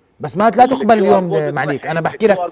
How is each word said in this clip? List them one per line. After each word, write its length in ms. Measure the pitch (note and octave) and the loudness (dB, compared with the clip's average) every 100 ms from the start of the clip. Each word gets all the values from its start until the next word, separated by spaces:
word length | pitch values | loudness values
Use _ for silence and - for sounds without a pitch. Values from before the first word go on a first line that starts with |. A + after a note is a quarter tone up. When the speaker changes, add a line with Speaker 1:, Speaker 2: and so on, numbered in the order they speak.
| _ - | _ -14
Speaker 1:
بس 180 | C#3+ F3 | -8 -2
ما 60 | |
لا 220 | G3+ G3 B3+ | 0 4 2
تقبل 280 | C4 G#3+ | 2 2
Speaker 2:
ال 60 | A3 | 2
كيو 120 | G3+ | 4
آر 40 | G3+ | 2
Speaker 1:
اليوم 120 | F3 | 0
Speaker 2:
كود 240 | D#3+ D3 | -2 -2
Speaker 1:
معليك، 260 | C#3 D3 C3+ | -4 -6 -6
Speaker 2:
الصحي، 120 | C3 | -6
Speaker 1:
أنا 100 | D#3+ | -4
بحكي 260 | D#3+ - G#3 | -6 0 0
لك، 40 | |
Speaker 2:
الكيو 140 | F#3+ | 0
آر 40 | F3 | -4